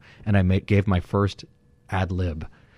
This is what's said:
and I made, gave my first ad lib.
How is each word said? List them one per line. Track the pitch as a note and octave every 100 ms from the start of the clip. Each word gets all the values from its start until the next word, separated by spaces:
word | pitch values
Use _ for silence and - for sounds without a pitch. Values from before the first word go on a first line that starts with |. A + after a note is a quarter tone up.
| - - G#2+
and | G2+
I |
made, | F#2 F#2+ -
gave | G2+
my | G2+ F2+
first | - G2+ G2+ - - _ _ _ -
ad | F#2+ F#2
lib. | F#2 F2+ D#2 - - _